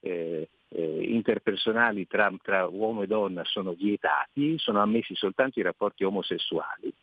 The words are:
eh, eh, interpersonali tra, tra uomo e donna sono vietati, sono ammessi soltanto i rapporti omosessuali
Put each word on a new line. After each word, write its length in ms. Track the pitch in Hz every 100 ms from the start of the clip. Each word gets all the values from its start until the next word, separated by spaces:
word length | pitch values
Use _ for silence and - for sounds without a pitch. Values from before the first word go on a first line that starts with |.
eh, 480 | - 87 82 82 78 _ _
eh, 340 | - 82 80
interpersonali 1040 | - 113 110 107 - 98 - 113 117 104 87
tra, 260 | 101 101 92
tra 240 | - 95 90
uomo 360 | 92 110 110
e 40 | 98
donna 380 | 107 98 90
sono 280 | - - 95
vietati, 840 | 85 101 101 - 147 - - 143 160
sono 220 | 127 104
ammessi 340 | 104 113 104
soltanto 440 | 92 101 - 135 123
i 40 |
rapporti 420 | 90 - 101 -
omosessuali 880 | 98 101 87 87 - 85 - - - -